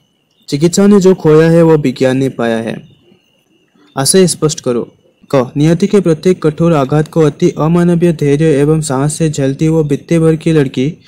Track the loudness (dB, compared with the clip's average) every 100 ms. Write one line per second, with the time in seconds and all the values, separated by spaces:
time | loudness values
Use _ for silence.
0 | _ _ _ _ -10 -2 0 2 4 4
1 | 4 2 2 4 4 4 4 2 0 -2
2 | -2 0 -4 -4 -4 -4 -6 -10 -16 _
3 | _ _ _ _ _ _ _ _ _ -6
4 | 0 2 2 0 -6 -4 -6 -6 -6 _
5 | _ _ -4 -2 -2 0 0 0 0 0
6 | 0 0 -2 0 -2 -2 0 0 0 -2
7 | -2 0 0 0 -2 0 0 0 2 2
8 | 0 0 0 0 0 2 0 0 -2 -4
9 | -4 -2 -4 -2 -4 -2 -2 0 -2 -4
10 | -2 0 0 0 0 0 0 -2 -4 -6